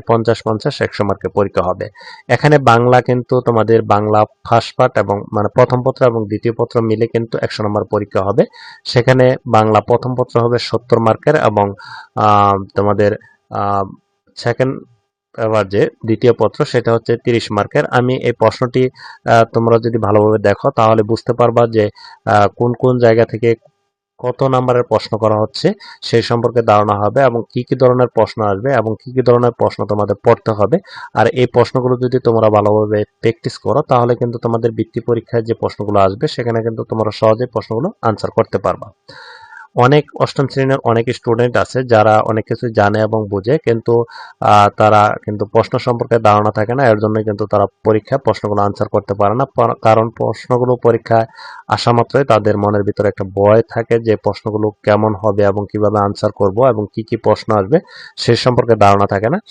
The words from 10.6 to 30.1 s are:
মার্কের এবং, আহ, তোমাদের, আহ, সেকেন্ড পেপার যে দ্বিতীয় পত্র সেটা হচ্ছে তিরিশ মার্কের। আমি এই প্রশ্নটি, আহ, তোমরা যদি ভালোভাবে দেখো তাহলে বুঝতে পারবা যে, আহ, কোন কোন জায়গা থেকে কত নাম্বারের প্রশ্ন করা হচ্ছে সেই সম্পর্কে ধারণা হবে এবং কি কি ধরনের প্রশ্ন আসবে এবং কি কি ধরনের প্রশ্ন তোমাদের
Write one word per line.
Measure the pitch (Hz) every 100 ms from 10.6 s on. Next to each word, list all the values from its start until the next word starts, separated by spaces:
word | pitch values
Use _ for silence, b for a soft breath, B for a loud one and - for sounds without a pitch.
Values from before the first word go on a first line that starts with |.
| - 113 - 117
মার্কের | 113 107 - 151
এবং, | 120 104 101 98 B B B 113
আহ, | 107 104 101 98 98 -
তোমাদের, | 101 101 104 107 b b _
আহ, | 107 101 101 95 - _ _ _ -
সেকেন্ড | 120 117 131 147 - _ _ _ _ -
পেপার | 113 110 98
যে | 98 156 - 113
দ্বিতীয় | 110 123
পত্র | 113 107 - 147
সেটা | 123 113
হচ্ছে | 113 - 117
তিরিশ | - 117 -
মার্কের। | 104 104 143 -
আমি | 127 123 131
এই | 120
প্রশ্নটি, | 117 110 - 120 127 127 - B B -
আহ, | 117 113
তোমরা | 113 117 117
যদি | 117 113
ভালোভাবে | 101 104 107 107
দেখো | 104 101 139
তাহলে | 131 113 110
বুঝতে | 107 113 -
পারবা | 117 120 117 117
যে, | 110 104 - B B -
আহ, | 104 101
কোন | - 120
কোন | 120 127 127
জায়গা | 117 113 113
থেকে | 110 117 113 _ _ _ _ _ _
কত | 123 -
নাম্বারের | 135 131 127 123
প্রশ্ন | 123 107 - 110
করা | 107 107
হচ্ছে | 107 - 170 208 B B
সেই | - 117
সম্পর্কে | 107 120 117 120
ধারণা | 113 104 104
হবে | 101 104 120
এবং | 135 117 107
কি | 123
কি | 123 127
ধরনের | 127 123 123
প্রশ্ন | - 107 -
আসবে | 107 98 127
এবং | 127 110 107
কি | 131
কি | 127
ধরনের | 123 120 120
প্রশ্ন | - 107 - 104
তোমাদের | 104 104